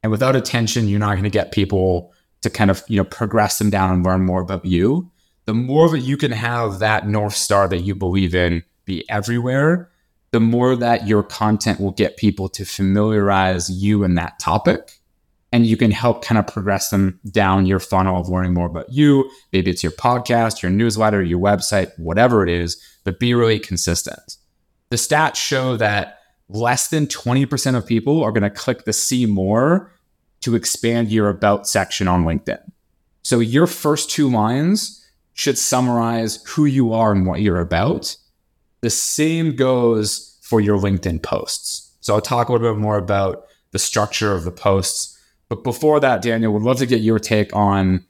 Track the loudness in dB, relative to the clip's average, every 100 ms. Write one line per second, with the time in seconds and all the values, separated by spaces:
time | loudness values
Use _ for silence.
0 | -2 0 2 0 0 -2 -2 0 0 0
1 | 0 0 0 -2 -2 -2 0 0 0 0
2 | -6 _ _ _ -8 0 0 0 -2 -2
3 | -2 -4 -2 0 0 0 0 2 2 2
4 | 2 2 0 0 -2 -6 0 2 2 0
5 | -4 _ _ _ -4 -4 0 4 4 2
6 | -2 -2 -2 -2 -4 -2 -4 -2 0 0
7 | 0 -2 -2 -4 0 2 2 0 -4 -4
8 | -2 0 0 2 0 0 -6 _ -10 -10
9 | -6 -6 -2 -4 -2 0 2 0 -4 _
10 | _ _ _ 0 2 2 2 2 2 0
11 | 2 0 0 -2 0 0 0 -2 -2 0
12 | -2 2 2 2 0 -8 -12 -2 0 2
13 | 2 2 2 2 2 0 -4 -2 0 2
14 | 2 0 -2 -8 -4 0 0 -2 -4 -20
15 | _ _ _ _ _ 2 2 4 2 2
16 | 0 -2 0 0 0 -4 -2 -2 0 0
17 | 0 -2 -4 0 4 4 4 2 0 0
18 | 0 0 -2 -2 0 0 -2 -6 -8 2
19 | 4 4 2 -6 _ -2 0 -2 -4 -2
20 | 0 0 0 0 0 -2 -2 0 0 2
21 | 0 2 0 0 2 0 0 -2 -2 -6
22 | -4 2 4 4 2 0 -2 -8 -16 _
23 | -8 -4 0 2 2 0 -2 -4 -2 -4
24 | -4 -14 _ -20 _ _ _ _ _ -6
25 | 0 2 2 -2 -4 -2 -2 0 0 0
26 | -4 -12 _ _ _ -4 -2 0 -2 -2
27 | -2 -4 -2 0 0 -2 -2 -2 0 -2
28 | 0 0 0 0 -2 -2 -6 -4 -4 -4
29 | -2 0 0 0 0 2 2 0 -2 _
30 | _ _ _ _ -2 -2 -2 -4 -2 0
31 | 0 2 2 2 2 2 0 -2 -2 -2
32 | 0 2 2 -2 -4 -10 -12 _ _ _
33 | _ _ -2 0 2 2 2 0 -2 -2
34 | -2 0 0 2 0 0 0 0 -4 -14
35 | _ _ _ -6 -2 -2 0 0 0 0
36 | 0 -2 -4 -8 -8 0 2 2 2 2
37 | 2 2 0 0 0 0 0 0 0 -2
38 | -6 -14 _ _ _ _ _ _ -6 -4
39 | -4 -2 0 0 -2 0 2 4 2 2
40 | 0 -6 -12 _ -2 0 2 2 2 0
41 | -2 -6 -4 -6 -6 -10 -10 -12 -14 _
42 | -2 -2 0 -2 0 0 0 0 0 -2
43 | 0 0 0 -4 -12 _ _ -6 -2 -2
44 | -2 -2 -2 -2 -4 -4 0 0 0 -6
45 | -10 -14 _ _ _ -8 -6 0 2 4
46 | 4 0 0 0 0 0 0 0 2 2
47 | 4 2 2 0 0 2 2 4 2 0